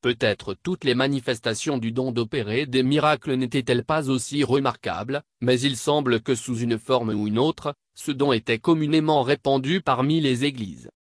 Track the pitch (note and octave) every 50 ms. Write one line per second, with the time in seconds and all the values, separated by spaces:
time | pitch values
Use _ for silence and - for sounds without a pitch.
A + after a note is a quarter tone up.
0 | - B2 B2 A2+ - A2 G2+ - - - F#2+ - _ - F#3 - - A#2+ B2 B2
1 | C3 C#3 C#3+ C3+ B2 - B2+ A#2 - A#2+ A2 G#2+ - D#3 C#3+ C3 A2+ A2+ A2+ B2
2 | C3 C3 A#2+ A#2 A#2+ A2+ - B2 A2+ G2+ G#2+ B2+ D3+ C#3 B2 C3 B2+ B2+ C#3+ D3+
3 | D3 D3+ D3+ C3 - - C3+ B2+ C3 B2 - C#3 B2 A#2+ B2+ A#2+ A2+ - D#3+ D#3
4 | D3+ C3 C3 B2+ - - C#3 D3 C#3+ B2 B2 C#3+ C#3 C3 A2+ - - G#2+ F2 E2+
5 | G#2 A#2+ C3+ C#3+ - _ _ _ B2 A#2+ B2+ B2 B2 C#3+ C3+ A2+ - - D3 D3+
6 | D3 B2+ A#2+ A2+ A2 - C3+ A#2 - - B2+ A2+ A#2+ A#2+ A#2 A2 - - C3 B2+
7 | A#2+ A2 G#2+ G#2 G#2 G#2+ G#2+ A2+ C3 D#3 E3 - - D3+ C#3+ _ _ _ _ -
8 | - - D3 C3 C#3 C#3+ B2+ A2+ - - A#2 A2+ _ - E3 D#3+ D#3 D3 D3+ D#3+
9 | D3+ D#3 D#3 D3 B2+ B2 C#3+ - _ C#3 C3+ C3+ C3 C3+ E3+ F#3+ E3 - C3 A#2+
10 | C3 C#3+ D#3 E3 D#3 C#3 B2+ A#2 C3 D3 C#3 B2+ A2 F#2+ D2+ B1+ A#1 - _ _